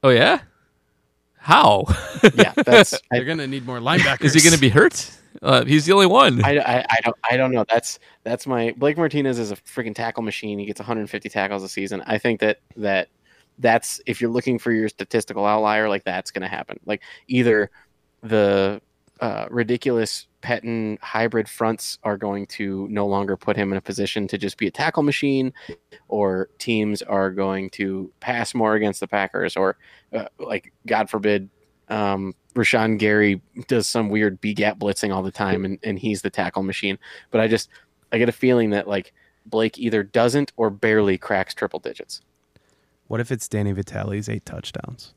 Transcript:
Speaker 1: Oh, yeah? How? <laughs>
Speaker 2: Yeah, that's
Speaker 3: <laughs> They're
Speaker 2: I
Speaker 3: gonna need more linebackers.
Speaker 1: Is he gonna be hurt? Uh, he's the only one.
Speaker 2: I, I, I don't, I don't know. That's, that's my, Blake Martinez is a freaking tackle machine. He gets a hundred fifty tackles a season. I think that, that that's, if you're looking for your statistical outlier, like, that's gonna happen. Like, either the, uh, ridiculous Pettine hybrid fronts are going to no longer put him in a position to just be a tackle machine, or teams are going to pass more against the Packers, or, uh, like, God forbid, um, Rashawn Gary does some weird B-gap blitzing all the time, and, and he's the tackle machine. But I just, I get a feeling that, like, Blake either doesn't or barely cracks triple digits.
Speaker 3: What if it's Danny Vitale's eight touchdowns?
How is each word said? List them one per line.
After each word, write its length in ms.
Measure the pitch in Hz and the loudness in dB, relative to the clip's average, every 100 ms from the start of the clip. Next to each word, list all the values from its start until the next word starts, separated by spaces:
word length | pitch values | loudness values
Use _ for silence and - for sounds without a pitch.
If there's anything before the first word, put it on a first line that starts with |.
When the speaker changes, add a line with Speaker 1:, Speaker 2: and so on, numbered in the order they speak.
Speaker 1:
Oh, 60 | 180 | 6
yeah? 300 | 160 - 330 - _ _ _ _ _ _ _ _ _ | 6 6 2 -2 _ _ _ _ _ _ _ _ _
How? 480 | - 170 294 101 - | 4 6 8 4 2
<laughs> 60 | 90 - - 214 | -2 -4 6 6
Speaker 2:
Yeah, 200 | - 208 - | 8 4 4
that's 360 | - 233 196 | 6 8 8
Speaker 3:
<laughs> 200 | - _ | 2 _
They're 100 | 123 | -2
Speaker 2:
I 20 | |
Speaker 3:
gonna 240 | 131 160 135 | -2 -4 -6
need 180 | 135 123 | -8 -8
more 140 | 123 | -6
linebackers. 460 | 120 175 151 135 147 | 0 2 2 2 2
Speaker 1:
Is 80 | |
he 80 | 156 | 6
gonna 180 | 160 165 | 6 6
be 100 | 135 | 6
hurt? 420 | 117 269 - - - _ - | 6 4 2 -12 -14 _ -8
Uh, 220 | - 131 | 2 2
he's 220 | 120 151 147 | 4 2 4
the 80 | |
only 140 | 196 190 | 6 6
one. 360 | 214 269 123 | 6 6 4
Speaker 2:
I, 140 | 131 143 | 2 2
I, 280 | - 123 - | 2 0 2
I 80 | 113 | 0
don't, 120 | 117 117 113 | 0 -4 -2
I 60 | 123 | 0
don't 140 | 131 | 2
know. 100 | 127 104 | 0 2
That's, 300 | 113 - - _ _ | 0 0 -14 _ _
that's 220 | - 120 - | -6 -6 -2
my, 260 | 123 117 113 | -2 -2 0
Blake 220 | 139 151 | -2 0
Martinez 400 | 160 147 139 120 | 0 0 0 -2
is 120 | 110 | -4
a 40 | 101 | -8
freaking 360 | - - 113 104 | -12 -8 -8 -6
tackle 280 | 117 113 | -6 -4
machine. 340 | 113 - 107 101 | -6 -6 -8 -8
He 60 | 101 | -8
gets 140 | 101 | -10
a 40 | |
hundred 260 | 104 113 104 | -6 -6 -6
fifty 200 | 107 104 | -8 -6
tackles 340 | - 98 101 | -4 -4 -4
a 60 | 95 | -8
season. 320 | - 98 101 - | -8 -8 -8 -4
I 100 | 110 | -2
think 220 | 120 113 | 0 0
that, 180 | 107 107 _ - | 0 0 _ -8
that 300 | 104 98 90 _ _ _ _ _ | -2 -2 -4 _ _ _ _ _
that's, 420 | 123 117 - - - | 2 2 0 -10 -8
if 140 | 117 | -4
you're 120 | 120 | -2
looking 260 | 120 127 120 | -2 -2 -2
for 120 | - | 0
your 180 | 113 110 | 0 -2
statistical 560 | - 98 117 - 95 101 | -6 -4 -2 -2 -2 0
outlier, 420 | 107 107 107 110 | 2 2 0 0
like, 160 | 98 | -2
that's 280 | - 90 - | -4 -6 -8
gonna 160 | 98 95 | -10 -8
happen. 300 | 98 - - - | -10 -12 -14 -6
Like, 160 | 104 - - _ | -8 -8 -20 _
either 420 | 123 120 107 101 _ _ _ _ _ | 2 4 2 0 _ _ _ _ _
the, 580 | 110 110 101 98 98 101 _ _ _ _ | -2 2 4 4 2 -2 _ _ _ _
uh, 240 | 120 104 104 | -6 -6 -6
ridiculous 800 | 120 113 123 139 120 107 - - _ | -4 -2 -2 0 0 -2 -6 -14 _
Pettine 560 | - 120 113 113 110 107 | -4 -4 -4 -6 -4 -8
hybrid 460 | - 110 113 113 107 | -6 -2 0 -2 -4
fronts 520 | - 113 110 - - | -2 -2 -2 -8 -8
are 140 | 110 101 | -6 -4
going 300 | 107 101 98 | -6 -6 -10
to 400 | - 101 95 101 | -8 -6 -6 -6
no 160 | 104 101 | -4 -2
longer 320 | 98 98 95 | -2 -2 -4
put 180 | - 104 | -2 -2
him 140 | 98 | -2
in 60 | 98 | -2
a 40 | |
position 460 | - 98 101 - 101 | -6 -6 -4 -4 -6
to 80 | 101 | -4
just 200 | 101 - | -6 -4
be 100 | 101 | -6
a 40 | |
tackle 320 | - 151 160 | -2 -4 0
machine, 500 | 147 139 143 135 131 - - - _ - _ | -2 0 -2 0 -2 -6 -18 -20 _ -20 _
or 420 | 107 101 92 95 _ | -2 0 -2 -6 _
teams 440 | - 110 104 104 | -4 -2 -2 -4
are 280 | - 101 95 | -4 -2 0
going 380 | 95 95 95 95 | -2 -4 -4 -6
to 400 | - 98 95 92 _ | -6 -4 -4 -8 _
pass 320 | - 120 117 123 | -6 -4 -4 0
more 200 | 110 107 | 2 2
against 240 | 104 98 | 0 -4
the 60 | 98 | -4
Packers, 480 | 104 98 98 90 - | -2 -2 -4 -4 0
or, 220 | 95 - _ - _ | -2 -2 _ -20 _
uh, 120 | 113 104 _ | -10 -10 _
like, 340 | - 101 - _ 110 | -8 -8 -10 _ -4
God 220 | 110 104 | -2 -2
forbid, 400 | 110 104 101 98 _ _ _ _ | -2 0 0 -2 _ _ _ _
um, 440 | 110 101 98 98 - _ - | -4 -2 -2 -4 -10 _ -2
Rashawn 420 | 113 117 113 110 | 0 2 2 2
Gary 440 | 107 107 104 95 _ - - | 2 4 4 2 _ -18 -2
does 200 | 123 104 | -2 0
some 220 | 117 107 | -2 -2
weird 300 | 107 107 95 | 0 0 -2
B-gap 380 | 107 104 104 98 | -8 -2 -2 -2
blitzing 340 | 104 98 107 | -4 -2 -2
all 80 | 95 | -2
the 80 | 95 | -4
time, 340 | - 101 95 95 | -4 -2 -2 -4
and, 120 | 98 | -6
and 160 | - 98 | -6 -6
he's 220 | 110 104 | -4 -4
the 80 | 101 | -6
tackle 340 | - 87 - | -4 -4 -4
machine. 340 | 95 95 101 98 - - - | -6 -4 -4 -4 -10 -20 -4
But 100 | 113 | 0
I 60 | 110 | 2
just, 220 | 110 - - _ _ _ | 0 -2 -18 _ _ _
I 60 | 117 | 0
get 100 | 117 | 0
a 40 | |
feeling 360 | - 127 123 113 | 2 2 4 2
that, 160 | 101 101 | 0 -2
like, 260 | 101 92 _ _ _ - | -6 -6 _ _ _ -6
Blake 320 | 110 110 - | -2 -2 -2
either 260 | 120 110 | -2 -2
doesn't 480 | 101 123 120 135 143 - | 0 2 2 2 -2 -2
or 140 | 110 | -2
barely 480 | 101 113 110 101 92 | 0 2 4 2 0
cracks 360 | - 98 95 | 0 -2 -2
triple 260 | - 104 - | -6 -6 -6
digits. 420 | - - - - _ _ _ _ _ _ _ _ _ | -10 -12 -16 -18 _ _ _ _ _ _ _ _ _
Speaker 3:
What 120 | 113 | -6
if 120 | 120 | -4
it's 160 | 127 - | -6 -6
Danny 240 | 107 101 | -4 -2
Vitale's 580 | 98 98 101 98 101 107 | -4 -6 -8 -6 -6 -6
eight 160 | 110 - | -10 -10
touchdowns? 680 | - - - - 123 - | -14 -12 -14 -14 -16 -20